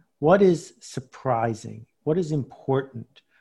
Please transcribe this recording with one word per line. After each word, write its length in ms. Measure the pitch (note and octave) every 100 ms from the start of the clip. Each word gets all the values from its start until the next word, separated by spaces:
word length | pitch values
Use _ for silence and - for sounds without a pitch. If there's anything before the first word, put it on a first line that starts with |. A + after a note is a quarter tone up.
| _ _
"What 220 | D3 G3
is 320 | F#3+ D#3+ - -
surprising? 1040 | - - - - C3+ A#2 A#2 G#2+ A2+ G#2+ A2+ _
What 140 | C#3+ E3
is 160 | D#3
important? 880 | D3+ B2 - - C3+ C3+ A2+ A2+ _ _ _